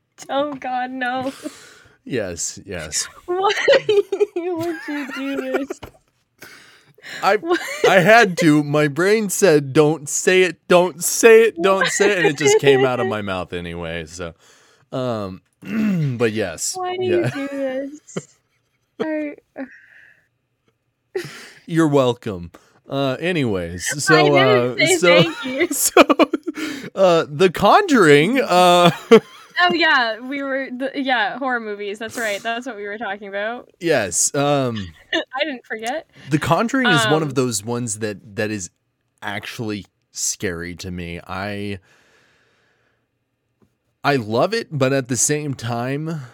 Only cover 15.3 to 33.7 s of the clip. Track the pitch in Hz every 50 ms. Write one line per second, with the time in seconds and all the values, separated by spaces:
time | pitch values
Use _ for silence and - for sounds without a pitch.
15.3 | 95 - _ _ _ _ - 190 202 226 220 208 190 170 151 139 123 113 120 113
16.3 | 107 110 101 87 78 - - - - 370 359 359 359 381 370 359 359 349 339 -
17.3 | - 277 277 277 277 277 269 262 262 262 277 277 302 302 _ - - - - _
18.3 | _ _ _ _ _ _ _ _ _ _ _ _ _ - - 311 311 302 302 294
19.3 | 294 - _ _ _ - 269 254 - - _ _ _ - _ _ _ _ _ _
20.3 | _ _ _ _ _ _ _ _ _ _ _ _ _ _ _ _ _ 381 - 143
21.3 | - - - - - - _ - 165 160 165 151 143 139 131 123 117 - - 117
22.3 | 98 87 87 80 - - _ _ _ _ _ - 135 139 139 135 131 131 156 175
23.3 | 185 160 135 117 98 92 87 85 87 90 - - - 151 - - 151 156 151 147
24.3 | 143 139 - 131 127 - - 127 120 - - 330 370 330 - 175 175 - 165 330
25.3 | 302 - 262 254 254 269 339 349 285 - - - - 370 - - 277 - 320 -
26.3 | - 294 - 349 302 302 311 285 269 - - - - 196 190 180 170 165 135 135
27.3 | 147 143 190 190 - - 190 208 285 403 427 370 285 233 180 151 143 143 156 -
28.3 | - 269 - - 175 180 180 175 175 175 175 170 - - - - 233 214 - -
29.3 | - - - - - 339 359 359 349 320 339 320 302 269 240 226 220 208 254 254
30.3 | 285 277 277 269 262 269 269 - 247 247 269 262 - 277 262 269 254 233 208 185
31.3 | - 247 277 262 247 233 226 214 208 202 208 202 202 208 233 220 - 247 226 214
32.3 | 202 196 233 233 233 233 247 269 226 202 208 202 202 208 233 202 196 202 214 196
33.3 | 196 202 208 220 240 - - _